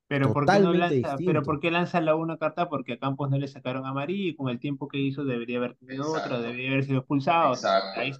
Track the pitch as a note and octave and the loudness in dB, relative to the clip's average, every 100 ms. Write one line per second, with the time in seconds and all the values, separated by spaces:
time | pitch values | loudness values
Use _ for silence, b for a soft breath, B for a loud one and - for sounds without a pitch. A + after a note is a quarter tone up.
0 | - C#3+ C3+ C#3+ C#3+ G3+ F#3+ F3 F3 C#3 | -2 2 4 4 4 6 6 4 4 2
1 | A#2+ C#3 F3 D3+ C#3+ D3 E3+ E3+ F3 F3+ | 0 -2 0 0 0 0 0 0 0 0
2 | D#3+ D#3+ E3 D#3+ D#3 E3 F3 C#3+ B2+ A#2+ | 2 2 0 -2 -2 -2 -2 -4 -6 -4
3 | C3+ C3+ C#3 C#3 C#3 C3+ C3 C3 C3 C#3 | -4 -2 0 0 -2 -6 -6 -6 -6 -6
4 | D3 G3 F#3 D3+ C3+ B2 D3 C#3 C#3 C#3+ | -4 -4 -4 -4 -4 -4 -4 -6 -6 -2
5 | C#3 C3+ C#3 A#2+ A#2 B2 A#2+ - B2+ C3+ | -2 -2 -4 -4 -2 -4 -4 -6 -12 -6
6 | D3+ D#3+ - B2 A#2 B2 C3 C3+ C#3 C3+ | -4 -2 -2 -2 -4 -4 -2 0 0 -2
7 | - C#3+ C3+ E3 D3+ B2 G#2 G2 G2 A#2 | 0 0 2 4 4 2 2 2 2 -4
8 | C3 | -6